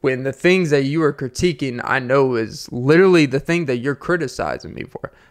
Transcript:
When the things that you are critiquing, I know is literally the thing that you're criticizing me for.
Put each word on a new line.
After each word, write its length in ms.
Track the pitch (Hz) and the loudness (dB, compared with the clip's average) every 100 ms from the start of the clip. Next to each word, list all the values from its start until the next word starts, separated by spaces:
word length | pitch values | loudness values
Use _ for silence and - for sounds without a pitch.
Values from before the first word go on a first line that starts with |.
When 220 | 135 131 | -2 -2
the 100 | 131 | -4
things 360 | 131 175 185 170 | -2 2 2 4
that 140 | 143 | 2
you 180 | 139 156 | 2 2
are 100 | 156 | 0
critiquing, 680 | 143 131 - 180 147 139 120 | 0 -8 -2 -2 0 -6 -6
I 160 | - 131 | -2 -2
know 360 | 123 135 135 120 | 2 2 2 0
is 360 | 113 156 - | -2 -8 -10
literally 540 | 127 127 160 190 175 143 | -4 4 6 6 6 4
the 140 | 131 | 0
thing 260 | - 170 165 | -2 -2 -2
that 120 | 123 | -2
you're 180 | 127 139 | -4 -6
criticizing 760 | - 175 139 - 80 62 - | -4 -4 -4 -6 -6 -6 -10
me 100 | - | -14
for. 280 | - - - _ _ | -14 -12 -14 _ _